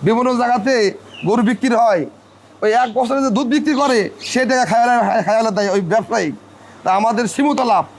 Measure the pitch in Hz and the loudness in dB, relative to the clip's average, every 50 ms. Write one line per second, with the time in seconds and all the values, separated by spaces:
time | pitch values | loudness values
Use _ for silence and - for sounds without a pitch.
0 | - 170 226 226 247 254 254 240 247 240 240 247 196 254 269 240 214 196 180 - | 0 0 0 2 0 0 0 0 0 0 0 0 0 0 0 2 0 0 -2 -4
1 | - - - - - 160 208 240 233 202 254 196 - 269 240 220 233 226 202 175 | -16 -20 -20 -8 -2 -2 0 2 2 0 0 0 0 0 2 2 2 2 2 0
2 | 147 117 - - - - - - - - - - - 214 214 233 247 247 214 240 | -2 -6 -10 -20 -20 -20 -20 -20 -20 -20 -12 -4 -2 0 2 2 0 0 0 -2
3 | 254 233 269 277 269 269 208 220 285 233 254 302 302 302 302 254 285 277 254 226 | -2 0 0 0 0 0 0 0 0 0 0 0 0 0 0 0 0 2 2 0
4 | 196 - - - - - - 247 262 226 262 254 247 160 196 226 233 240 247 240 | 0 -2 -6 -12 -12 -4 -2 -2 0 0 2 0 0 2 2 2 2 2 2 2
5 | 226 190 196 226 190 165 208 220 226 220 202 196 208 202 185 202 196 165 180 226 | 0 0 0 -2 0 0 0 0 0 0 0 -2 -2 0 0 -2 0 0 0 -2
6 | 196 - 208 226 185 156 120 - - - - - - - - - - - 185 196 | 0 0 -4 -2 -2 -4 -6 -8 -14 -20 -20 -20 -20 -20 -20 -8 -4 -2 0 2
7 | 214 226 226 202 240 202 - - 285 294 285 240 262 240 214 180 156 - - | 2 0 0 0 -2 -4 -2 -2 0 0 0 0 0 2 2 0 0 -2 -8